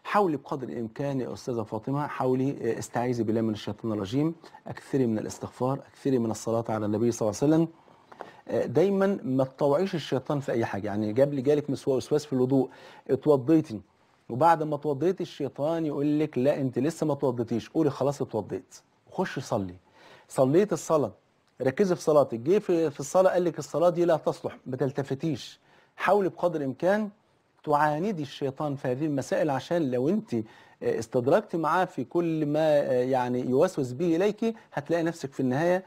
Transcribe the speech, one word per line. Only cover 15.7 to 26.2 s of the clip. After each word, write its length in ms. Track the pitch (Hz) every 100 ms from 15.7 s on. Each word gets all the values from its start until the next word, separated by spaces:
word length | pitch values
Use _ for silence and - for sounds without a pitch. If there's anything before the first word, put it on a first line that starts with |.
| 165 156
يقول 340 | 139 147 151
لك: 180 | 156 127
"لا 240 | 131 147
أنت 180 | 135 123
لسه 260 | 139 165 156
ما 80 |
اتوضيتيش". 560 | 139 139 123 113 117 -
قولي: 200 | 160 151
"خلاص 320 | - 131 139
اتوضيت"، 540 | 131 107 101 95 - - _ _ _
وخشي 300 | - 185 -
صلي. 340 | - 117 95 90 _ _ - - -
صليت 460 | - 131 160 208
الصلاة، 380 | 165 - 160 113 - _ _ _ -
ركزي 340 | 127 147 202 170
في 60 |
صلاتك، 380 | - 151 131 117
جه 200 | 127 208
في، 320 | 208 170 160
في 80 | 143
الصلاة 320 | 139 185 185
قال 120 | 185
لك: 160 | 175 151
"الصلاة 300 | 143 147 180
دي 160 | 170 175
لا 120 | 151
تصلح"، 400 | - 147 - - -
ما 120 | 127
تلتفتيش. 840 | 139 131 135 135 160 123 - - _ _ _ -
حاولي 320 | 185 202